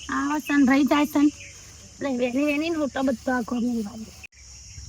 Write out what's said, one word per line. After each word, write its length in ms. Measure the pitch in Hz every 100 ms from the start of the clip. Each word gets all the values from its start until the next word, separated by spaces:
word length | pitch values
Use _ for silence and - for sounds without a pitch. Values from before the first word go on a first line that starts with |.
| -
આ 260 | 269 277
વરસાદ 360 | 302 - 285 262
રહી 140 | 269
જાય 220 | 285 294 294
છે 120 | 294
ને. 80 | 294
એટલે 880 | - - - - - - - 277 247
વેની 280 | 247 247
વેની 260 | 294 294 320
ને 60 | 320
હોટો 260 | 285 262
બધો 300 | 269 240 -
આખો 220 | 254 226
મેલવાનો. 520 | 247 240 233 202 220 214 - - - - - - -